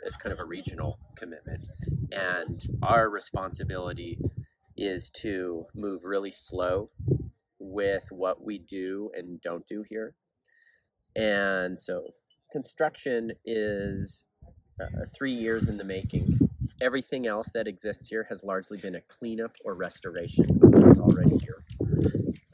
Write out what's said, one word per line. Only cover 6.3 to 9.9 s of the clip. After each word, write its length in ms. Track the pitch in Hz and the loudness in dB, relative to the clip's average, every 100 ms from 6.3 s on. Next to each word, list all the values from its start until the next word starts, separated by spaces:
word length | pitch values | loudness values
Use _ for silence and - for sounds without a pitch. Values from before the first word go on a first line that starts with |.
slow 580 | - - 90 90 92 107 - - - - - _ - | -10 -10 -4 -2 -2 -4 -6 0 0 -2 -16 _ -20
with 460 | 98 101 98 95 - | -10 -4 -2 -2 -6
what 300 | 92 92 - | -4 -4 -4
we 160 | 107 101 | -6 -10
do 520 | 82 98 92 98 107 - | -10 -8 -6 -6 -8 -10
and 260 | 87 85 | -12 -12
don't 260 | 85 87 - | -10 -10 -10
do 160 | 104 | -12
here. 280 | 107 | -10